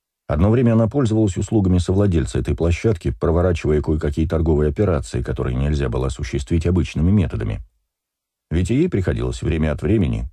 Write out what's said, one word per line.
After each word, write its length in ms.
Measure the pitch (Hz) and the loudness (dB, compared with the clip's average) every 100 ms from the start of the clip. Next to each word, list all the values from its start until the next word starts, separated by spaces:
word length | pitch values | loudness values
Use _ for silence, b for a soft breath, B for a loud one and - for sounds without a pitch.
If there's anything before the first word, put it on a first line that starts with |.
| _ _ - | _ _ -6
одно 240 | 78 98 | 0 2
время 220 | 117 120 | 4 4
она 160 | 113 113 | 4 2
пользовалась 480 | 143 123 107 107 - | 0 0 2 0 0
услугами 400 | 101 113 92 90 | -2 2 4 2
совладельца 600 | 85 92 101 82 67 67 | 2 2 2 2 0 -2
этой 160 | 64 71 | -2 0
площадки, 560 | 85 82 113 110 71 | 0 2 0 0 -2
проворачивая 720 | 62 78 85 90 85 - 76 | -2 0 2 2 0 0 0
кое-какие 460 | - 78 76 76 80 | 0 -2 -2 -2 -2
торговые 420 | 80 80 73 76 | 0 2 2 2
операции, 540 | 73 101 78 67 62 | 0 0 0 -2 -6
которые 320 | 62 64 62 62 | -4 -4 -4 -2
нельзя 320 | 69 73 65 | 0 0 -2
было 200 | 60 65 | -2 -4
осуществить 600 | - 69 71 - 85 80 | -4 -6 -6 -2 -2 2
обычными 440 | 90 76 - 82 | 0 0 0 2
методами. 500 | 104 71 - 53 52 - _ _ _ _ _ _ _ - | 2 2 -2 -6 -6 -10 _ _ _ _ _ _ _ -6
Ведь 200 | 80 90 | -2 0
и 40 | 131 | 2
ей 140 | 180 | 0
приходилось 520 | 107 90 60 62 62 | 0 -2 -2 -4 -4
время 300 | - 78 78 | -2 0 0
от 100 | 73 | -2
времени, 480 | 76 107 78 55 57 | 0 0 0 -2 -6